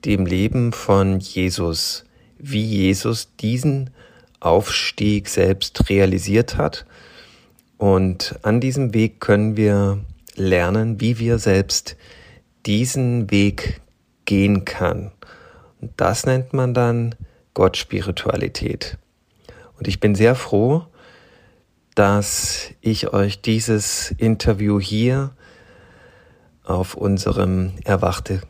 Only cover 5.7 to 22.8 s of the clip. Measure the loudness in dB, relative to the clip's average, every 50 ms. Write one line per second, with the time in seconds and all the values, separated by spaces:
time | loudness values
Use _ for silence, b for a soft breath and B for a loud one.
5.7 | 0 0 0 2 4 4 4 4 2 0 0 0 2 2 2 0 0 -2 -2 -2
6.7 | -4 -8 -16 B B B B B B B B B B B B B B B B _
7.7 | _ -2 2 2 4 4 4 2 0 -2 -6 -10 -8 -4 -2 0 0 2 0 0
8.7 | 0 0 -2 0 2 2 2 0 -2 -2 0 2 4 4 4 2 2 2 2 4
9.7 | 4 4 2 2 0 -2 -6 -10 -14 -18 _ -14 -8 -4 0 2 2 4 4 2
10.7 | 2 0 0 -2 -2 0 0 0 0 0 0 0 0 0 2 2 2 2 2 0
11.7 | -2 -6 -6 -8 -14 B B B B B B B B B B B _ _ -4 -2
12.7 | 0 0 0 0 -2 -2 0 0 0 0 0 0 2 2 4 2 0 -2 -4 -6
13.7 | -6 -8 -12 _ _ _ _ _ _ _ -4 0 2 2 4 4 2 2 0 -4
14.7 | -4 -2 -2 -2 -2 -4 -6 -10 -14 _ B B B B B B B B B B
15.7 | B B -14 -10 -4 -2 0 0 0 0 0 0 0 0 -2 -2 -2 -2 0 0
16.7 | 0 2 2 2 2 0 -2 -4 -6 -10 B B B B B B -2 2 2 2
17.7 | 2 -2 -8 -6 -6 -6 -4 -4 -6 -4 -4 -4 -4 -2 -4 -6 -6 -6 -6 -6
18.7 | -6 -6 -8 -12 -12 -14 _ _ _ _ _ _ _ _ B B B B B B
19.7 | B B -6 -6 -2 0 2 2 4 4 4 4 4 2 -2 0 0 2 2 4
20.7 | 2 0 -2 -4 b b b b b b b b b b b b b b b b
21.7 | _ _ _ _ 0 2 2 4 4 2 0 -2 -4 -4 -4 -4 -6 -6 -8 -12
22.7 | -12 _